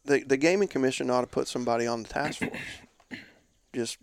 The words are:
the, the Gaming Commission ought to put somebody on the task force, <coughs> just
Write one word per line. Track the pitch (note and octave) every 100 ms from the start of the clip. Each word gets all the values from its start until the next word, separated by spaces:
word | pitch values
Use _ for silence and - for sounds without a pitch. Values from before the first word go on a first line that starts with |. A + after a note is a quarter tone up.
| -
the, | C#3+
the | C3+ C3+
Gaming | D#3 G3 G3
Commission | C#3+ C3 C3 C3
ought | B2
to | A#2+
put | - -
somebody | C3 A#2+ A#2 A#2
on | A#2
the | G#2+
task | C#3+ D3 -
force, | - - - - - _ -
<coughs> | - - _ _ _ _
just | C3 A#2 -